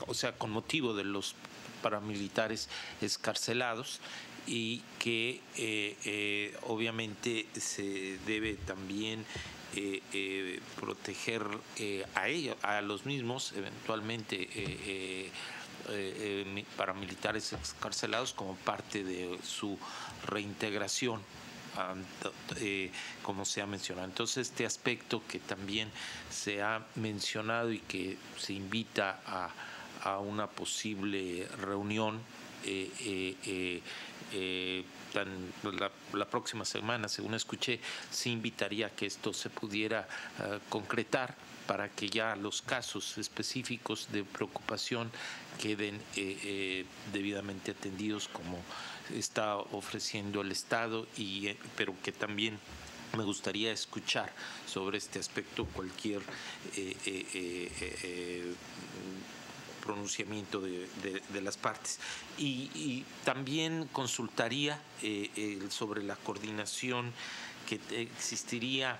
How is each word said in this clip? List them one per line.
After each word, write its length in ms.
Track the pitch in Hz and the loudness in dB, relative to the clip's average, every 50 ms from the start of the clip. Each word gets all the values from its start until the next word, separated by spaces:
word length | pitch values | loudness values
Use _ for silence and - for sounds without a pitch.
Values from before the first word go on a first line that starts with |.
| - | 0
o 80 | - 123 | 0 0
sea, 240 | - - 123 - - | 2 2 2 2 0
con 120 | - 113 | 0 0
motivo 440 | 107 113 - - - 160 131 117 110 | 2 0 0 2 2 4 4 4 4
de 100 | 101 98 | 2 2
los 300 | 98 101 98 95 - - - - - - - - - - - | 2 2 2 0 -2 -4 -6 -10 -12 -12 -10 -12 -10 -6 0
paramilitares 880 | - 117 104 104 104 107 104 101 101 98 - - 110 107 113 107 - - - - - - - - | 2 2 2 2 0 0 0 0 0 2 4 4 4 4 4 0 -2 -4 -4 -6 -6 -6 -4 0
excarcelados, 1000 | 107 104 - - - 110 107 - - - 117 123 127 120 113 110 127 - - - - - - - - - - - - | 2 2 2 2 2 2 2 2 2 4 4 4 4 4 2 0 -2 -4 -6 -6 -8 -8 -8 -8 -8 -10 -10 -8 -2
y 340 | - 120 117 113 110 120 120 - - - - | 0 2 2 4 2 2 0 -4 -8 -4 0
que, 400 | - 117 117 113 113 120 127 - - - - | 2 4 4 4 4 2 2 -2 -6 -6 -2
eh, 400 | - 123 110 107 107 101 101 101 - - | 0 2 2 2 2 2 0 -2 -2 -2
eh, 520 | 110 101 104 104 104 101 104 104 101 - - | 0 2 2 2 4 4 2 0 0 -4 -4
obviamente 840 | - 127 113 107 117 117 113 113 113 107 104 - - 123 117 110 107 - - - | -2 0 2 2 2 2 2 2 0 -2 -2 0 0 2 2 2 0 -2 -2 -2
se 600 | - - - - 101 98 98 95 95 95 95 95 - | -2 0 0 0 0 0 0 0 0 -2 -2 -2 0
debe 280 | 104 110 107 110 110 104 | 2 2 4 4 2 0
también, 720 | 95 92 98 98 95 95 92 98 104 107 110 110 110 107 - - - - - - - - - - | -2 -2 -4 -4 -4 -2 -2 0 0 0 0 0 -2 -4 -4 -6 -6 -6 -6 -8 -10 -8 -4 -2
eh, 260 | 98 101 101 98 101 - - | 0 0 2 0 0 -2 -2
eh, 480 | - 98 98 95 98 98 95 92 - - - - - - | 0 0 2 2 2 0 0 0 -2 -4 -6 -8 -6 -4
proteger, 640 | - 104 98 - - 104 95 - - - 117 113 104 104 101 113 - - - - | -2 -2 -2 -2 -2 -4 -4 -2 0 0 2 2 2 0 -2 -4 -6 -6 -4 -2
eh, 280 | 113 104 101 95 98 - - | -2 0 0 -2 -2 0 2
a 140 | 92 95 113 | 2 4 4
ellos, 280 | 147 175 147 120 107 - | 4 2 2 0 0 2
a 180 | - 101 104 104 | 2 4 4 4
los 240 | 101 101 104 98 - | 4 2 0 0 0
mismos, 460 | 135 143 139 120 117 123 135 - - - | 0 0 2 2 2 0 0 0 -2 -2
eventualmente, 840 | 101 98 101 110 107 - - 110 110 104 110 113 113 104 - 101 95 | -2 -2 -4 -4 -6 0 0 0 2 2 0 -2 -2 0 0 0 0
eh, 80 | 90 - - | -2 -2 -2
eh, 760 | 113 98 92 92 92 95 104 95 95 95 95 95 92 95 92 - - - - - - - - - - - - | -2 -2 -2 -2 -2 -2 -2 -2 -2 -2 -2 -4 -4 -4 -6 -6 -6 -6 -6 -6 -6 -8 -8 -10 -8 -4 -2
eh, 540 | 110 101 98 95 - - 107 104 101 98 101 | 0 0 0 -2 -2 0 0 2 2 2 0
eh, 0 | |
mi-, 160 | 95 98 101 101 - - | 0 -2 -4 -4 -4 0
paramilitares 800 | - 98 95 92 98 98 92 95 - - 107 107 107 104 - - | 0 2 2 2 0 -2 -4 -4 0 2 2 2 2 0 0 -2
excarcelados 760 | - - - - - - 107 98 - - 110 110 113 131 123 - | -2 -4 -4 -4 -2 -2 0 0 2 2 4 4 4 2 2 0
como 200 | - 104 95 95 | -2 -2 -2 -2
parte 480 | 90 - - 104 98 - - - 104 | 0 2 2 2 2 0 0 0 0
de 340 | 98 92 90 90 90 87 90 - | 2 2 0 0 0 0 -2 -2
su 340 | - - - - - 104 98 87 - - - - - - - - - | -4 -4 -2 0 0 0 0 -2 -4 -6 -6 -6 -6 -6 -6 -4 -2
reintegración, 960 | - 101 104 101 101 98 - 110 104 101 104 101 - - - 131 123 113 107 101 - - - - - - - - - - | 0 2 2 0 0 -2 0 0 2 2 2 2 2 2 4 4 4 2 2 -2 -8 -12 -12 -12 -10 -10 -10 -10 -6 0
ah, 180 | 98 95 92 95 95 92 92 - - - 101 - - - - - - | 0 0 0 0 -2 -4 -6 -6 -4 -4 -4 -4 -4 -6 -4 -2 2
eh, 320 | 110 101 98 98 95 92 - - - - - - | 2 4 4 4 2 0 -2 -4 -6 -6 -6 -4
como 220 | - 101 101 95 98 | -2 -2 0 0 0
se 160 | - - 107 | 0 2 0
ha 60 | 101 | 0
mencionado. 400 | 101 101 95 - - 90 90 92 | 0 0 -2 -2 -2 -2 -2 -2
Entonces, 420 | 92 92 - 117 - - 131 120 - | -2 0 0 2 2 2 2 0 0
este 160 | - - 120 | 2 2 2
aspecto 580 | 107 - - - 127 120 113 - - - 110 - | 2 2 2 2 2 2 2 2 0 0 0 0
que 140 | - - - | -2 -4 -4
también 500 | - - 107 95 98 95 101 110 110 107 - - - - - - - - | -2 -2 -2 -2 0 0 0 0 0 -2 -4 -6 -6 -6 -6 -6 -6 -6
se 320 | - - - 101 101 101 | -4 -2 0 2 2 4
ha 240 | 101 107 110 110 110 - - | 4 4 4 2 0 -4 -2
mencionado 800 | - 110 110 104 98 - - - 110 107 110 117 117 117 117 | 0 0 2 2 0 0 0 2 2 2 4 4 4 4 4
y 80 | 110 98 | 2 0
que 360 | - - - 95 90 92 98 - - - - - | -2 -2 -2 0 0 0 -2 -4 -8 -10 -8 -6
se 140 | - - | -2 -2
invita 680 | 98 98 98 95 107 113 110 - - - 101 95 92 - - | -2 -2 0 0 2 0 0 2 4 4 4 4 2 -2 -4
a, 240 | - 101 92 90 85 - - - - - - - - - - - | -2 -2 0 0 -2 -4 -6 -8 -8 -8 -10 -10 -10 -6 -2 0
a 140 | 98 98 98 | 2 2 2
una 260 | 101 104 104 107 104 | 0 0 2 0 0
posible 1040 | 98 - - 90 - - - - 110 107 95 98 104 98 98 95 90 87 87 98 - - - | 0 0 -2 -2 -2 0 0 0 0 0 2 2 2 2 2 2 0 0 -2 -2 -4 -4 -2
reunión, 640 | 98 98 101 98 101 104 107 110 110 107 107 113 117 - - - - - - - - | 0 2 2 2 4 4 6 6 6 4 4 0 -4 -8 -10 -12 -12 -10 -8 -4 0
eh, 260 | 104 98 95 95 92 - - | 0 2 2 0 0 -2 -2
eh, 360 | - 107 98 92 92 92 92 - - | 0 0 2 2 2 2 0 -2 -2
eh, 380 | 104 95 92 92 90 87 85 - - - - - - - - - - | 0 2 2 2 2 0 -2 -4 -6 -8 -8 -8 -8 -10 -10 -8 -2
eh, 520 | 107 98 95 92 92 92 92 92 92 92 90 - - - - - | 0 0 2 2 2 2 2 2 0 0 -2 -4 -8 -12 -6 0
tan, 160 | - 104 101 95 95 92 92 90 - - | 2 2 2 2 0 -4 -4 -6 -6 -2
la, 300 | - 104 95 92 98 98 - - - - | -2 0 2 2 2 2 0 -4 -8 0
la 160 | - 104 101 - | 2 2 2 4
próxima 360 | - 123 117 - - 110 95 | 2 2 2 2 -2 0 0
semana, 440 | - - 110 104 110 120 117 107 101 | 0 0 2 4 4 2 4 2 0
según 260 | - - 101 101 110 | 0 0 0 2 2
escuché, 460 | 113 - - 117 - - - 120 117 - - - - - - | 0 0 0 -2 0 2 2 2 2 0 -4 -6 -6 -6 -4
se 180 | - - - 123 | -2 2 4 4
invitaría 600 | 117 113 110 120 - - 104 98 104 107 110 101 | 4 4 2 0 2 2 2 2 4 2 2 2
a 20 | |
que 160 | - - 107 | 2 0 0
esto 260 | 98 - - - 110 | 0 0 0 0 0
se 180 | 95 - - 107 | 0 0 -2 -2
pudiera, 580 | - - - 107 101 107 107 107 113 110 95 - - - - - - - | -2 -2 -2 0 2 2 4 4 4 2 0 -2 -4 -6 -6 -6 -4 -2
ah, 180 | 101 101 104 101 - - | 0 0 0 -2 -2 0
concretar 680 | - 107 101 - - 117 104 - - 139 127 123 - - - - - - - - | 0 0 2 4 4 4 4 6 4 4 4 2 -4 -8 -12 -14 -12 -6 0 2
para 200 | 101 98 101 101 | 2 2 2 0
que 200 | - - 107 101 | 0 0 0 4
ya 260 | 98 113 110 113 107 | 4 4 4 4 4
los 280 | 101 101 104 - - | 2 2 0 0 0
casos 560 | - - 139 123 117 - - 101 - - - - | 2 2 2 2 2 0 -2 -2 -2 -2 -2 -2
específicos 880 | 104 - - - 107 - - 131 117 - 123 113 - - 110 - - - | -2 -2 0 -2 0 0 0 0 0 0 -2 -2 0 0 0 0 0 0
de 120 | 107 104 98 | 0 0 0
preocupación 840 | - - - 110 95 - - - - 110 104 - - 127 117 117 117 - - - - - - - - - - | 0 0 0 0 0 0 -2 -2 0 0 0 0 2 2 2 0 0 -2 -4 -6 -6 -6 -6 -8 -8 -4 0
queden, 360 | - 107 107 101 107 104 101 104 104 - - | 2 2 2 2 2 0 0 -2 -6 -4 -2
eh, 220 | 101 101 95 98 95 | 0 0 0 -2 -2
eh, 440 | 98 101 98 98 98 95 95 95 92 92 - - - 101 | -2 -2 0 0 2 2 2 0 -2 -4 -8 -10 -6 -2
debidamente 600 | 98 101 98 101 101 98 98 101 98 95 - - | 0 2 2 2 2 0 0 -2 -4 -2 -2 -4
atendidos 560 | 98 - - 101 95 92 104 107 107 104 - - | -4 -2 -2 -4 -2 0 2 2 2 0 0 -4
como 300 | - 90 87 87 90 87 87 - - - - - - - - - - | -6 -6 -4 -4 -4 -4 -4 -6 -8 -6 -6 -6 -8 -8 -6 -4 -2
está 420 | 113 104 - - 113 107 107 104 | 0 0 2 2 4 4 4 4
ofreciendo 840 | 101 - - - 101 - - - 104 - - - 107 101 104 101 104 | 2 0 -2 -2 -4 -2 -2 -2 -2 0 0 0 0 0 2 2 2
el 100 | 98 95 | 2 2
Estado, 560 | 95 - - - 120 117 117 113 110 113 - - - | 0 0 2 4 4 4 4 4 2 0 -2 -4 -4
y, 320 | - 110 95 95 98 98 101 | -4 -2 0 0 0 0 0
eh, 100 | 104 - - 110 - | -2 -2 -6 -6 0
pero 180 | - 107 98 92 90 | 2 2 2 2 -2
que 100 | - 104 | -2 -4
también 460 | 98 - 107 104 104 101 110 113 107 101 - - - - - - - - - - - | 0 0 0 0 2 2 2 2 2 -2 -8 -10 -10 -10 -10 -10 -10 -10 -8 -2 0
me 60 | 110 | 2
gustaría 500 | 107 98 101 - - 98 95 104 110 113 | 2 2 2 2 0 0 2 2 2 2
escuchar 600 | 107 101 - - - 107 - - - 123 101 82 - - - - - - - | 2 0 -2 -2 -2 -2 2 4 4 4 4 0 -2 -6 -8 -6 -6 -6 -6
sobre 320 | - - 98 95 98 98 101 | -2 0 2 2 4 2 2
este 200 | - - - 98 | 0 0 -2 -2
aspecto 460 | 82 - - - 95 - - - 110 | -2 0 0 -2 -2 -2 0 0 0
cualquier, 540 | - - - 92 92 92 - - 107 104 101 95 - - - - - - - - - - | 0 0 -2 -4 -4 -4 -2 0 0 0 0 -2 -4 -6 -6 -6 -6 -8 -8 -6 -4 -2
eh, 200 | 101 95 92 92 - - | -2 -2 -2 -2 -2 -2
eh, 220 | 98 98 95 95 - - | 0 0 0 -2 -2 -2
eh, 380 | 92 90 87 87 90 87 87 - - | 0 0 0 0 -2 -2 -2 -2 -2
eh, 180 | - 90 - - | -2 -2 -2 -2
eh, 520 | - 90 90 90 87 87 87 87 87 87 87 87 - - - - 92 - - 95 92 95 95 95 - - - - - - - - - - - - - | -4 -2 -2 -2 -2 -2 -2 -2 -2 -2 -4 -4 -6 -10 -10 -8 -8 -8 -6 -6 -6 -6 -6 -6 -8 -8 -10 -10 -10 -10 -10 -10 -10 -10 -8 -6 -2
pronunciamiento 760 | - 104 101 104 98 - - 104 95 107 107 101 95 107 101 | -2 0 0 0 -2 -2 -2 -2 -2 -2 -4 -2 0 0 0
de, 280 | 95 95 90 90 90 - - - | 2 2 0 -2 -2 -4 -6 -4
de, 200 | 95 98 92 98 - - | -2 -2 -2 -2 -4 -2
de 120 | 98 101 | -4 -2
las 160 | 95 98 - | 0 -2 -2
partes. 440 | - - 120 107 - - - - - - - - - - - - - | 2 2 0 0 0 -2 -4 -4 -4 -4 -4 -4 -6 -6 -6 -2 0
Y, 320 | 147 143 131 123 139 - - | 2 2 2 2 -2 -4 -4
y 300 | 156 156 143 123 127 143 - - - - | -2 0 0 0 0 -2 -6 -6 0 2
también 640 | - 127 131 135 127 147 160 160 160 165 165 160 131 | 2 4 4 2 2 2 4 4 4 2 0 0 0
consultaría, 880 | - 139 131 117 - - 117 101 - - 123 117 123 143 143 147 147 147 - - - - | 0 0 2 2 2 0 0 0 2 2 4 4 4 4 4 4 2 0 -6 -10 -8 -2
eh, 280 | - 107 104 101 104 - - | 0 2 2 2 0 0 0
el, 340 | 104 107 107 101 98 98 101 | 0 0 0 0 -2 -2 -2
sobre 320 | - - 117 104 104 104 | 0 0 0 0 0 0
la 140 | 101 101 98 | 0 -2 -4
coordinación 960 | - - - 104 101 107 107 107 104 104 101 - - - 127 123 123 120 120 120 - - - - - - - - - - - | -4 -2 -2 -2 -2 -2 -2 0 0 0 0 0 0 2 2 2 2 2 0 -2 -4 -6 -6 -4 -6 -6 -8 -8 -6 -2 0
que 120 | 113 104 - - - 117 | 0 0 0 0 0 0
existiría 960 | 117 120 - - - - 117 110 - - 123 117 113 131 131 135 135 131 120 | 0 0 -2 -2 -2 0 0 0 0 0 2 2 4 4 4 4 4 2 2